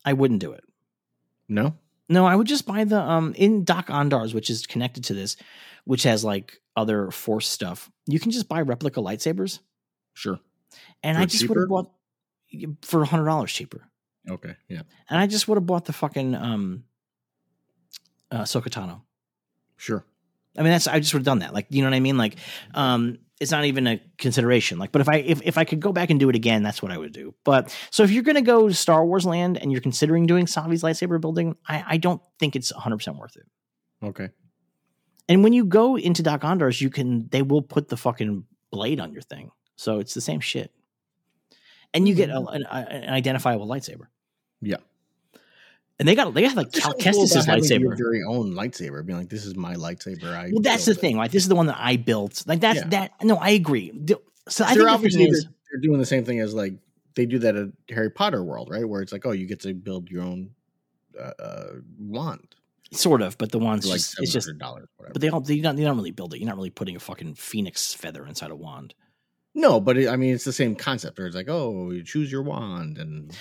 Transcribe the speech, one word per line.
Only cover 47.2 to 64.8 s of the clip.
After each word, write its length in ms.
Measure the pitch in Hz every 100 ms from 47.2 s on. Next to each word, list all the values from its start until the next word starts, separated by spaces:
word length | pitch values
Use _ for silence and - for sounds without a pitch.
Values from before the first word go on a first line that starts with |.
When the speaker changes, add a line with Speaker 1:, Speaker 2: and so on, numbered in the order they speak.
Speaker 1:
Kestis's 220 | 269 135
Speaker 2:
about 120 | 156 160
having 80 | 156
Speaker 1:
lightsaber. 100 | 120
Speaker 2:
your 160 | 127 113
very 260 | 117 113
own 280 | 92 123 107
lightsaber, 500 | 90 113 - 82 71
being 140 | 82 90
like, 100 | 87
"This 160 | 104
is 100 | 101
my 200 | 92 87
lightsaber. 580 | 85 82 87 - 127 175
I 140 | 170 175
Speaker 1:
Well, 120 | 214
that's 240 | 220 214 175
Speaker 2:
built 100 | 208
Speaker 1:
the 20 |
Speaker 2:
it." 20 |
Speaker 1:
thing. 160 | 175 110
Like, 120 | 113
this 120 | 175
is 60 | 185
the 60 |
one 120 | 180 160
that 100 | 127
I 180 | 120 123
built. 460 | 120 110 101 - -
Like, 140 | 165
that's 180 | 220 214
Speaker 2:
Yeah. 80 | 165
Speaker 1:
that. 340 | 196 190 _
No, 140 | 220 208
I 140 | 185
agree. 400 | 208 156 131 92
The, 280 | - 151 214 _ _ -
so 160 | -
I 40 | 226
Speaker 2:
They're 80 | -
Speaker 1:
think 100 | 220
the 40 |
Speaker 2:
obviously 300 | 226 214 180
Speaker 1:
thing 80 | 160
is 100 | 156
Speaker 2:
they're, 80 | 151 _ _
they're 80 | 139
doing 160 | 151 147
the 60 | 127
same 180 | 135
thing 160 | 117 120
as, 140 | 110
like, 180 | 107 98 95 _ _ _ -
they 100 | 120
do 120 | 123
that 140 | 113
at 140 | 104 101 - _
Harry 200 | 117 110
Potter 320 | - 208 135
World, 280 | 90 62 62
right? 180 | 92 113
Where 140 | 101
it's 100 | 98
like, 140 | 101 123
"Oh, 60 |
you 140 | 101 92
get 140 | 101
to 140 | 98
build 340 | 92 98 92 87
your 120 | 90
own, 280 | 90 90 95 _ _ _ _ _ _ -
uh, 120 | - -
uh, 280 | 53 50 50 62 62 -
wand." 560 | 104 110 156 98 _ _ _ _ _
Speaker 1:
Sort 280 | - 190 139
of, 160 | 98 -
but 160 | 107
the 60 | 117
wand's 260 | 113 107
Speaker 2:
For, 60 | 95
like, 80 | 90
Speaker 1:
just, 200 | - -
it's 120 | -
just, 140 | 120 87
Speaker 2:
seven 120 | 76
hundred 140 | 64
dollars, 160 | 62